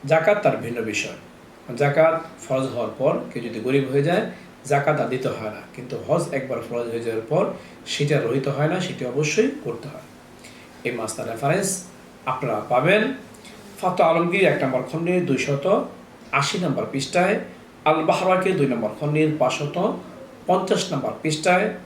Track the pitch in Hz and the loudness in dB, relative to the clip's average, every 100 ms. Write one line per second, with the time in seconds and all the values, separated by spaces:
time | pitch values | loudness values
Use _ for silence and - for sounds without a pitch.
0 | - 160 160 208 143 110 117 120 110 104 | 2 2 4 4 2 0 -4 -4 -4 -4
1 | 107 92 - - - - - 120 143 143 | -4 -8 -18 -20 -20 -20 -12 0 2 6
2 | 160 160 - - - 131 135 117 110 - | 4 4 -4 -16 -2 -2 0 -4 -6 0
3 | 131 120 - - 113 110 127 139 135 139 | 0 0 -4 -8 -8 -4 2 2 2 2
4 | 147 185 - - - - - 139 143 143 | 2 2 0 -8 -18 -18 0 2 2 2
5 | 120 127 123 110 107 104 - - 123 117 | 0 -2 -2 -4 -8 -10 -14 -16 -10 -8
6 | - 165 147 139 127 117 - 120 117 117 | 0 0 0 -4 -4 -6 -4 -6 -4 -4
7 | 117 113 - 151 240 - - - - - | -2 -4 0 0 0 -4 -14 -18 -10 -2
8 | 143 151 113 131 139 135 151 180 - - | 2 2 2 0 0 0 0 0 -2 -4
9 | 127 131 151 208 262 277 127 - 139 - | -4 -2 0 2 2 0 -8 -8 -10 -14
10 | - - - - - - - - 120 123 | -18 -20 -20 -20 -20 -20 -20 -10 -6 -6
11 | 110 - 117 113 139 175 - - - - | -6 -6 -8 -2 0 2 0 -4 -8 -20
12 | - - - - 123 107 107 123 151 208 | -20 -10 -6 -2 -2 -2 2 4 6 4
13 | 254 - - - - - - - 190 180 | 2 -4 -12 -20 -20 -20 -20 -4 -2 4
14 | 170 165 175 196 170 135 135 127 - 160 | 4 4 2 4 4 4 0 0 -2 -4
15 | 170 180 143 127 - 139 185 226 - - | 0 0 2 0 0 0 2 2 0 -12
16 | - - - 139 143 196 175 120 110 135 | -20 -20 -4 -2 0 0 0 -2 -2 -4
17 | - 175 185 220 - - - - 151 156 | 0 2 2 0 -4 -14 -20 -4 0 2
18 | 156 - 180 185 190 175 135 120 107 - | 2 2 4 2 2 2 2 0 -4 -2
19 | 147 151 156 - 127 - 143 175 202 - | 0 2 2 2 0 0 -4 0 0 -2
20 | - - - - - 180 - 190 - 143 | -10 -18 -18 -16 0 0 2 0 0 -2
21 | 131 - 160 151 185 180 214 - | -4 -4 -4 0 4 4 2 -4